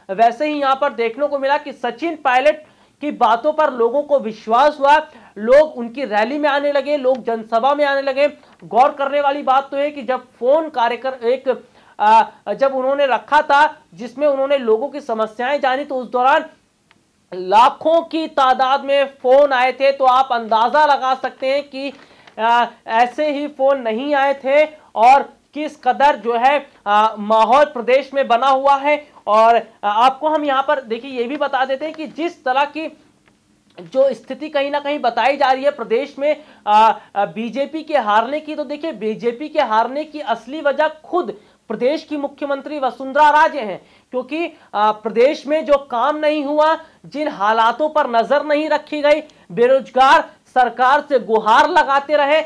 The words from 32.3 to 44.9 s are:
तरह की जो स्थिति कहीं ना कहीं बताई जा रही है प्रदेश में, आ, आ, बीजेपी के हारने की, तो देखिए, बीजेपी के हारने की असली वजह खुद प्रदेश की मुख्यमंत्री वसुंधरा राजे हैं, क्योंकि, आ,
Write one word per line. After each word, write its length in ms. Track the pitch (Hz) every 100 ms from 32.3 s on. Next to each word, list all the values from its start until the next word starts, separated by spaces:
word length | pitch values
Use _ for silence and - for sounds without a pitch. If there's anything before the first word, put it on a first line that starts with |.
| 339 262
तरह 200 | 254 285
की 200 | 302 320 - _ _ _ _ _ _ _ -
जो 300 | 170 262 269
स्थिति 360 | 220 - 262 302
कहीं 200 | 294 277
ना 80 | 285
कहीं 200 | 285 294
बताई 380 | 240 233 240 285
जा 140 | 269
रही 120 | 262
है 80 | 277
प्रदेश 440 | 277 208 226 277 -
में, 240 | 294 294 - - 208
आ, 60 | 214 220 - - 202
आ, 100 | 202
बीजेपी 560 | 180 226 269 277 311
के 140 | 302 294
हारने 420 | 208 214 247 294
की, 160 | 302 302
तो 80 |
देखिए, 280 | 269 294 320
बीजेपी 560 | 220 214 196 233 240 302
के 120 | 302
हारने 420 | 254 220 233 277 311
की 140 | 294
असली 400 | 247 214 - 311
वजह 260 | 285 269 311 311
खुद 340 | - 349 226 - _ _ -
प्रदेश 340 | 220 247 302
की 140 | - 294
मुख्यमंत्री 640 | 277 - 285 277 294 294
वसुंधरा 500 | 254 240 269 277 302
राजे 300 | 294 320 285
हैं, 200 | 214 170 _ _ _
क्योंकि, 380 | 254 254 311 339 - _
आ, 180 | 208 208